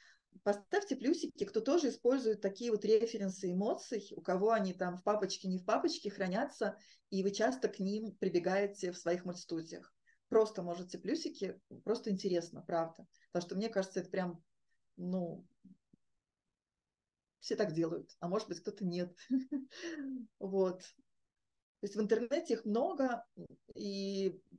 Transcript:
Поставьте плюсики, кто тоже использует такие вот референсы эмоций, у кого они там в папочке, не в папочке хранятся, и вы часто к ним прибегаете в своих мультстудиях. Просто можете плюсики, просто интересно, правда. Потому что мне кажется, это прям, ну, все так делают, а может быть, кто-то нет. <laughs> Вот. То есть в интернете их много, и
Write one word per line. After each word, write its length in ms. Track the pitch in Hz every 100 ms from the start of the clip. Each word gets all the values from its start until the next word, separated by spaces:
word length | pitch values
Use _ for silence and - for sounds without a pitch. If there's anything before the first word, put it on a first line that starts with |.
| - - _ -
Поставьте 540 | 302 302 - 403 403 -
плюсики, 480 | 247 349 - -
кто 160 | 196 220
тоже 300 | 269 339 269
использует 500 | - 240 269 220 208
такие 300 | 196 196 240
вот 140 | 208
референсы 680 | 208 220 226 208 190 185 185
эмоций, 560 | 180 220 - - 214 - -
у 40 |
кого 300 | - 180 214
они 220 | 220 190
там 240 | 180 185 180
в 80 |
папочке, 440 | 202 214 185 - 190
не 100 | 185
в 60 |
папочке 460 | - 262 330 - 202
хранятся, 640 | 196 185 202 294 - 202 - - - -
и 120 | 190
вы 80 | 196
часто 380 | 196 233 262 214
к 100 | -
ним 340 | 190 214 220 -
прибегаете 760 | 190 170 180 196 202 202 180
в 60 | 175
своих 260 | 170 180
мультстудиях. 720 | 180 175 - 165 165 - - _ _ _ -
Просто 340 | 220 214 -
можете 360 | 175 175 180 180
плюсики, 640 | 190 320 - - 185 - - -
просто 260 | - 233 226
интересно, 520 | 190 196 175 165 160
правда. 440 | - 165 165 - - _ _
Потому 160 | 175 175
что 80 | 190
мне 120 | 220
кажется, 320 | 202 190 190
это 100 | 180
прям, 320 | 185 180 170 _ _ _ _ _ -
ну, 500 | 180 185 170 175 - _ 185 - _ _ _ _ _ _ _ _ _ _ _ _ _ _ _ _
все 160 | - 214
так 160 | 190
делают, 380 | 160 165 170 - -
а 80 | 175
может 200 | 214 208
быть, 120 | 170
кто-то 240 | 214 202
нет. 320 | 185 175 180 - -
<laughs> 1000 | 262 - 277 - - 339 302 269 254 220 -
Вот. 420 | 196 190 185 175
То 1080 | - - _ _ _ _ _ _ _ _ 202
есть 100 | 208
в 40 |
интернете 540 | 214 220 233 302 -
их 100 | 226
много, 600 | 208 226 349 294 262 233 - - 165 - -
и 680 | - 202 196 196 196 190 190 -